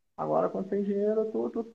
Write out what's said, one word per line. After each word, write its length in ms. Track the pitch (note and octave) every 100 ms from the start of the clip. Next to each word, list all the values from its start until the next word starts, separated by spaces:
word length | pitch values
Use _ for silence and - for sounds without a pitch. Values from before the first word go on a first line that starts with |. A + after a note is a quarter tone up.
| _ -
Agora, 340 | D#3 D#3+ F3+
quando 180 | G3 G3
tem 160 | G3+
dinheiro, 420 | G3+ G3+ G#3 A3 A3
tu, 180 | A3+ A#3+
tu, 140 | A#3 A3+